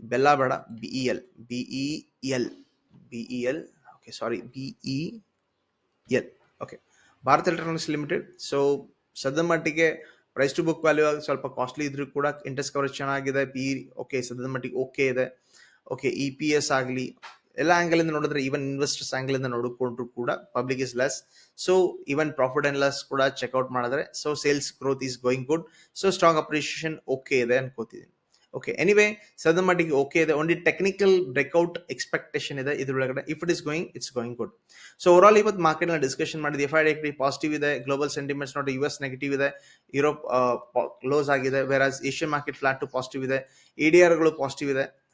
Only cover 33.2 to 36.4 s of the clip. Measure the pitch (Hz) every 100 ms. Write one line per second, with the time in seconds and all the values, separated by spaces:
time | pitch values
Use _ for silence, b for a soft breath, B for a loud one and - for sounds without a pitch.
33.2 | 143 156 170 160 147 156 - 135 - 123
34.2 | 117 120 104 _ _ B B B 180 180
35.2 | 202 214 214 202 160 156 170 160 135 -
36.2 | 156 160